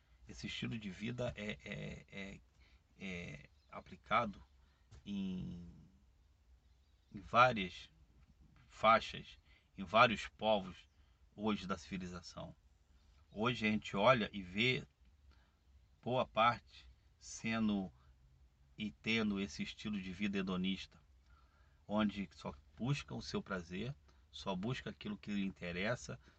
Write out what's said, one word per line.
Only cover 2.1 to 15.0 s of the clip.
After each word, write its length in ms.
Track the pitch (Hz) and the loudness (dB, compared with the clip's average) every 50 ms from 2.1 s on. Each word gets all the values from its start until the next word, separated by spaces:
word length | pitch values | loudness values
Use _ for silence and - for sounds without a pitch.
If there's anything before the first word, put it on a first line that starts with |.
é, 300 | 101 98 95 98 101 - - _ _ - - - - - _ _ _ - | -12 -12 -10 -10 -12 -16 -18 _ _ -20 -20 -20 -20 -20 _ _ _ -12
é 520 | 98 95 90 87 87 90 - - - - - _ _ - | -10 -8 -8 -8 -8 -10 -12 -14 -16 -20 -20 _ _ -16
aplicado 720 | - 101 - - 95 - - - - 117 120 104 92 - - _ - - - _ _ _ _ - - - - | -16 -16 -14 -14 -18 -12 -4 0 0 2 2 0 -6 -10 -16 _ -20 -20 -20 _ _ _ _ -20 -20 -16 -8
em, 640 | 101 101 98 95 95 92 92 92 92 90 87 87 85 - - - - - - - - - _ - - _ _ _ - - - _ - _ _ _ _ _ _ _ - | -6 -4 -4 -2 -2 -4 -4 -6 -8 -8 -10 -12 -14 -16 -20 -20 -20 -20 -20 -20 -20 -20 _ -20 -20 _ _ _ -20 -20 -20 _ -20 _ _ _ _ _ _ _ -16
em 80 | 110 104 | -14 -14
várias 680 | 90 - - 113 123 127 120 107 92 90 - - - - - - - _ - - - - - - - - - - - - | -6 4 8 8 8 8 8 2 -2 -2 -4 -12 -16 -18 -20 -20 -20 _ -20 -20 -20 -20 -20 -20 -20 -20 -20 -20 -20 -20
faixas, 680 | - - - 110 113 107 - - - 87 - - - - - - - - _ _ - | -4 4 8 8 8 8 6 0 -8 -10 -12 -14 -18 -20 -20 -20 -20 -20 _ _ -10
em 80 | - 98 | -10 -4
vários 420 | 85 107 110 123 117 104 95 - - | 4 8 8 8 8 6 2 -4 -8
povos 480 | - - 107 110 110 101 92 92 87 - - _ _ _ - _ _ _ - - - | -6 0 2 4 4 4 2 -4 -12 -16 -20 _ _ _ -20 _ _ _ -20 -20 -10
hoje 320 | - 104 110 104 98 92 | -2 0 0 0 0 -2
da 100 | 90 95 | -4 -6
civilização. 800 | - - - 98 90 92 90 90 87 - - - - - 165 - _ _ _ _ _ _ _ - - _ - - - - - | -6 -6 -8 -8 -6 -6 -6 -10 -10 -12 -12 -14 -12 -12 -14 -16 _ _ _ _ _ _ _ -20 -20 _ -20 -20 -20 -20 -12
Hoje 360 | - 101 110 123 123 110 110 | -4 -2 0 0 0 2 2
a 40 | 107 | 2
gente 260 | 107 104 - - - | 2 2 0 -2 2
olha 340 | 98 101 123 - 120 101 - | 6 8 8 8 8 4 -2
e 100 | - 101 | -4 -8
vê 440 | 92 90 90 104 117 127 127 - - - _ _ | -8 -6 0 2 2 2 2 0 -4 -8 _ _